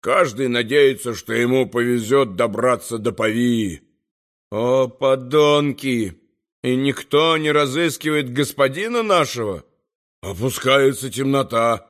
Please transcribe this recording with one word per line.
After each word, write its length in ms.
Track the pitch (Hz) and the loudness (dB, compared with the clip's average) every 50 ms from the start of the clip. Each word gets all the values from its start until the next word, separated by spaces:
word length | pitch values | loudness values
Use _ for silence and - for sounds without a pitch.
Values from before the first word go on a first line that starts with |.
Каждый 480 | - 113 127 190 180 143 101 110 135 127 | -2 0 2 2 2 0 0 -4 -4 -2
надеется, 640 | 120 120 120 110 131 147 143 135 135 131 - 123 113 | 0 -2 -2 0 4 4 4 4 4 0 -6 -8 -8
что 200 | 98 - - 113 | -8 -8 -4 -2
ему 340 | 117 120 120 127 131 127 98 | 0 0 2 2 2 0 0
повезет 640 | 90 123 120 123 123 123 110 107 131 139 135 117 92 | -2 -2 0 0 0 0 0 2 2 2 2 0 0
добраться 640 | 90 117 113 98 104 113 127 123 117 - - 117 113 | -2 -2 -2 0 0 0 0 0 0 -4 -8 -8 -4
до 140 | 104 117 98 | -4 -4 -4
Павии». 680 | - 113 110 107 117 123 123 120 117 110 98 82 - _ _ _ _ _ _ _ _ _ _ _ _ _ _ | 0 -2 0 0 2 2 2 2 0 0 -4 -6 -10 _ _ _ _ _ _ _ _ _ _ _ _ _ _
«О, 380 | - 104 117 123 127 135 131 123 | -6 -2 0 2 2 2 2 0
подонки! 1300 | 123 _ 135 135 135 131 127 123 135 151 151 147 147 147 147 147 131 - 139 135 127 117 113 95 82 _ _ _ _ _ _ _ _ _ - | -2 _ 0 0 0 0 -2 0 2 4 4 4 4 4 2 0 -4 -4 -4 -2 -2 -2 -2 -4 -6 _ _ _ _ _ _ _ _ _ -2
И 120 | 127 127 | -2 0
никто 640 | 127 135 139 135 - - _ - 143 156 165 160 | 0 0 0 -2 -4 -6 _ 0 2 2 4 2
не 160 | 156 156 151 147 | 0 0 2 2
разыскивает 800 | 147 147 135 127 151 170 165 143 - - 151 156 151 143 123 120 | 2 2 0 0 0 -2 -2 -2 -2 -4 -2 -2 -2 -2 -2 -2
господина 720 | 135 147 143 - - 139 135 135 160 202 226 240 240 226 | -2 -4 -4 0 0 0 0 0 -2 -6 -4 -4 -4 0
нашего?» 600 | 214 196 175 151 131 - 123 113 104 95 80 - _ _ _ _ _ _ _ _ _ _ _ - | 2 2 2 2 0 -2 -6 -6 -6 -6 -8 -10 _ _ _ _ _ _ _ _ _ _ _ -10
«Опускается 880 | 92 98 85 110 131 120 - - 127 135 139 139 135 135 - 131 131 | -10 -8 -4 -4 -4 -4 -2 0 2 4 6 4 4 2 0 -8 -10
темнота. 760 | - 120 135 135 139 139 131 - 120 113 117 117 113 110 - _ | -6 -4 -2 0 0 0 -2 0 0 0 2 2 0 -2 -4 _